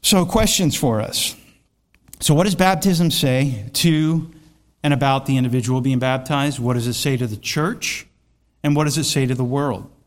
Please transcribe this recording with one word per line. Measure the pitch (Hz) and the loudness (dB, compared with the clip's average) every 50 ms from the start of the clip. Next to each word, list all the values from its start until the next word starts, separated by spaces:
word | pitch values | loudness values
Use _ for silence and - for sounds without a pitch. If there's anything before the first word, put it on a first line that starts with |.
So, | - - 214 190 175 | 2 4 4 4 2
questions | 175 - 226 220 214 - - 190 151 135 | 2 2 2 2 2 2 2 0 0 0
for | - - 131 113 107 | 0 0 0 0 0
us. | 107 - - - - - - - - - _ _ _ _ _ _ _ _ _ _ _ - - - | -2 -4 -4 -4 -4 -4 -6 -10 -20 -20 _ _ _ _ _ _ _ _ _ _ _ -20 -16 -6
So | - - 147 | 0 2 2
what | 147 185 | 4 4
does | 208 185 | 2 2
baptism | - 190 185 190 180 - 196 185 160 175 165 | 2 2 2 2 2 2 2 2 4 2 2
say | 160 - - 135 127 131 139 143 127 107 101 - - | 2 2 0 2 2 2 0 0 -2 -4 -8 -8 -6
to | - - 170 156 156 156 156 165 165 156 165 - - _ - _ _ _ _ _ _ | 0 2 2 4 4 2 2 0 0 -2 -6 -14 -20 _ -20 _ _ _ _ _ _
and | - 147 143 | 0 0 0
about | 131 135 135 135 135 127 | 2 2 2 0 0 0
the | - 135 | 0 0
individual | 131 127 127 120 127 113 117 127 127 | 2 2 2 0 0 0 0 -2 0
being | 123 135 135 127 | 0 0 0 0
baptized? | 123 131 131 131 127 - 151 139 139 147 139 123 | 0 0 -2 -2 -2 -4 -2 -2 -2 -2 -4 -2
What | 120 123 123 | -2 -2 -2
does | 120 117 120 | 0 -2 -2
it | 117 | -4
say | - - 143 135 120 | -2 -2 -2 -2 -2
to | 123 117 | -2 -4
the | 104 | -6
church? | 107 - - - 151 151 180 247 - - - - - - _ _ _ _ _ _ _ _ _ _ _ - | -8 -8 -6 -4 -2 -2 -2 -4 -6 -6 -8 -8 -8 -12 _ _ _ _ _ _ _ _ _ _ _ -2
And | 147 147 147 | 0 2 2
what | 151 | 2
does | 151 143 156 | 0 0 -2
it | 143 | -2
say | - - 143 135 | -2 0 0 0
to | 127 127 | 0 -2
the | 123 131 | -2 -2
world? | 120 127 139 147 139 113 - 104 - - _ _ | -2 -2 -2 -2 -2 -4 -6 -10 -16 -20 _ _